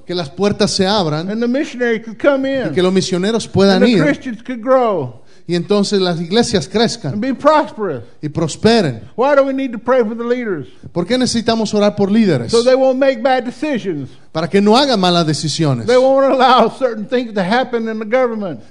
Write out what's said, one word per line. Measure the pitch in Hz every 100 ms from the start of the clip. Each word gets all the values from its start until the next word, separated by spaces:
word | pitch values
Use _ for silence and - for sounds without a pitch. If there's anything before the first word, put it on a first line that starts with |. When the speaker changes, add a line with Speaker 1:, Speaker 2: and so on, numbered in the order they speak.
| -
Speaker 1:
Que |
las | 180 147
puertas | - 202 208 196
se | - 190
abran | 214 160 151 180
Speaker 2:
And | 220
the | 240
missionary | 262 311 247 240 220
could | 226 208
come | 320 277 269
in. | 269 214
Speaker 1:
y |
que | 143
los | 180
misioneros | 190 - 180 190 233 -
puedan | 180 196 185
Speaker 2:
And |
the | 214 233
Speaker 1:
ir. |
Speaker 2:
Christians | 294 285 262 214
could | - 254
grow. | 233 262 240 185 127 - - - -
Speaker 1:
Y |
entonces | 175 - 208 202 202
las | 185 165
iglesias | 170 214 233 190 143
crezcan | - 233 - 147
Speaker 2:
And | 202
be | 262
prosperous. | 254 - 302 - - 196 131 - -
Speaker 1:
y | 151
prosperen. | 160 160 - 214 233 165 110 - -
Speaker 2:
Why | 269 277
do |
we | 269
need | 269 269
to | 226
pray | - 262
for | 214 233
the |
leaders? | 233 247 233 165 - - -
Speaker 1:
¿Por | 165 175
qué | 254
necesitamos | 247 233 226 226 214
orar | 208 208
por | 208 196
líderes? | 214 208 139 113
Speaker 2:
So | 233
they | 240
won't | 262 262 262
make | 269 247
bad | 262 254
decisions. | 247 - 302 247 190 151 127 - -
Speaker 1:
Para | 160 165
que | 196
no | 208 226
hagan | 285 220
malas | 185 175 160
decisiones. | 147 160 - 156 123 113
Speaker 2:
They | 247
won't | 262 269
allow | 269 254 254 247 220
certain | - 254 220 202
things | 247 240
to | 208
happen | 180 240 240 233 226
in | 220
the | 220
government. | 254 247 220 196 120 -